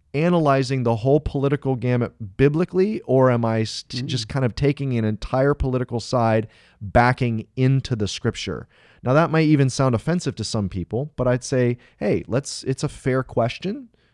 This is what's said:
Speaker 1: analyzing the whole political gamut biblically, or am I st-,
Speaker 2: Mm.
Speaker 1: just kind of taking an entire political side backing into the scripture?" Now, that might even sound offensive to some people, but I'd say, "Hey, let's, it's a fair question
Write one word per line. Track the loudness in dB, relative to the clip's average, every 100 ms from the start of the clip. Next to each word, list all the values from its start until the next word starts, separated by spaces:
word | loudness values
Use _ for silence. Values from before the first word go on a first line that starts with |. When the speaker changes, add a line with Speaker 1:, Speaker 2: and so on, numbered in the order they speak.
| _
Speaker 1:
analyzing | -2 2 2 4 2 0 0
the | 0 0
whole | 2 2
political | 2 -2 -2 -2 -2 -2
gamut | 0 0 0 -6 -8 2
biblically, | 2 4 -2 0 0 -2
or | 0 4 4
am | 4
I | 0 0 -2
st-, | -6 -10 -8 -4
Speaker 2:
Mm. |
Speaker 1:
just | -6 -4
kind | -2 -2
of | 0
taking | 0 0 -2 -2
an |
entire | -2 -2 -4 0 2
political | 0 0 -2 -2 -6
side | -2 0 2 2 -2 _ _ -14
backing | -2 2 4 2 0 -2 -6 0
into | 2 2 0 -4
the | -4
scripture?" | -2 -4 -4 -6 -8 -10 _ _ _
Now, | 2
that | 4 4
might | 4 4
even | 4 2
sound | 2 0
offensive | 0 0 -2 -2 -6
to | -4
some | -2 -4
people, | -4 -6 -6 -6 -4
but | 0
I'd | 0
say, | 0 0 0 -2 _ -6
"Hey, | -2 -2 -2
let's, | -4 -4 -8
it's | -6 -4
a | -6
fair | -4 -2 -2
question | -2 -2 -2 -2 -8 -8 -12 _ _